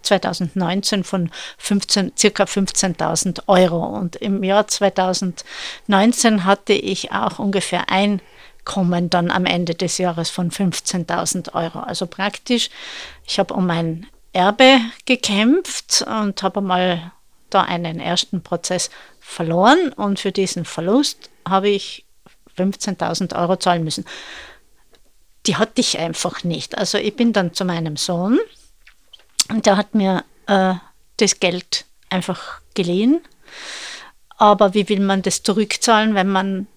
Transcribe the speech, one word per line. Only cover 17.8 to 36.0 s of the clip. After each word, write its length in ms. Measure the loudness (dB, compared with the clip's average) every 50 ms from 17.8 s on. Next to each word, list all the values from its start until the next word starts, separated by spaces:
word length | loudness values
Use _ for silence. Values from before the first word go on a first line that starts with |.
| -4 -6 -6 -6
ersten 420 | -4 -2 -2 -2 -2 -4 -4 -6
Prozess 480 | -4 -4 -6 -6 -4 -4 -4 -4 -4 -6 -10 -18 -20 -20 _ _
verloren. 760 | _ -18 -8 -6 -2 0 2 4 6 6 6 6 4 0 -2
Und 260 | -2 -2 -2 -2 -2
für 120 | -2 -4
diesen 340 | 0 0 -2 -2 -2 -6 -8
Verlust 640 | -8 -8 -4 0 2 2 2 2 0 -4 _ -18 -20 _ _ _ 0
habe 220 | 0 2 2 2
ich 320 | 0 0 -2 -8 -14 -16 _ _ _ _ _ -20 _ _ _ _ _
fünfzehntausend 760 | -2 -2 -2 -2 -4 -6 -6 -4 -4 -4 -4 -2 -4 -4 -4 -2
Euro 220 | -2 0 0 0
zahlen 280 | 0 2 0 2 2 0
müssen. 220 | -4 -4 -6 -8 -12 -14 -16 -16 -16 -18 -18 -18 -20 -20 -20 _ _ _ _ _ _ _ _ _ _ _ _ _ _ _ _ _
Die 120 | -4 0
hatte 260 | 0 0 0 2 -2
ich 160 | 0 0 -2 -4
einfach 440 | -4 -6 -6 -4 -6 -6 -6 -4
nicht. 360 | -4 -4 -4 -4 -6 -8 -6 -4
Also 180 | -4 -2 -2
ich 180 | -2 -2 -2 -2
bin 200 | 2 0 2 2
dann 180 | 2 0 0
zu 140 | -2 -4 -2
meinem 320 | -2 -2 -2 -4 -4 -4 -6
Sohn 400 | -4 -2 -2 -2 0 2 2 0 0 -2 -10 -20 -20 _ _ _ _ -20 _ _ _ _ _ _ _ _ _ -6 -4 -2
und 160 | -2 0 4
der 100 | 4 4
hat 180 | 4 2 0 0
mir, 300 | 2 2 4 2 0 -2 _ _ _ _
äh, 260 | 0 2 2 4 2 0 -2 -6 -16 _ _ _ _ _ 0
das 200 | 0 0 2 _
Geld 460 | 0 0 0 -2 -6 _ -8 -8 -8 _ _ _ _ _
einfach 540 | -4 -4 -2 -4 -6 -6 -8 -14 -16 -16 _ _
geliehen. 480 | _ -4 -2 0 0 2 4 4 2 2 0 _ _ _ _ -20 -20 -18 -16 -16 -14 -14 -14 -14 -16 -16 -18 -20 _ _ _ _ 0 _
Aber 340 | 6 6 6 6 4 4
wie 160 | 4 2 0 2
will 120 | 0 0
man 200 | 2 2 0 0
das 220 | 0 -2 -2 0
zurückzahlen, 720 | 0 0 2 2 0 -2 -2 -4 2 4 4 4